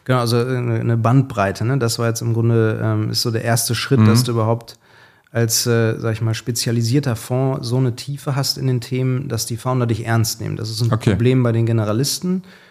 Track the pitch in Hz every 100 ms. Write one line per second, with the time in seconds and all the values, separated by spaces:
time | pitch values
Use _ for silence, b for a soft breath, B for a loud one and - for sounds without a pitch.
0 | - 127 120 120 123 127 120 113 120 117
1 | 113 135 135 - 98 92 110 135 117 113
2 | 117 113 117 113 117 117 110 113 110 110
3 | 110 117 123 113 117 - - 117 - 131
4 | 107 113 123 113 110 117 - - b b
5 | b b b 120 117 - 123 117 113 113
6 | 113 110 113 110 - 117 - 117 113 139
7 | 139 113 - 127 135 135 123 127 131 117
8 | - 143 - 131 139 139 135 127 - 127
9 | 131 127 135 117 - 113 131 127 117 113
10 | 113 117 110 - 107 101 107 110 117 113
11 | - 95 120 131 120 113 117 113 107 107
12 | 127 - 180 185 - B B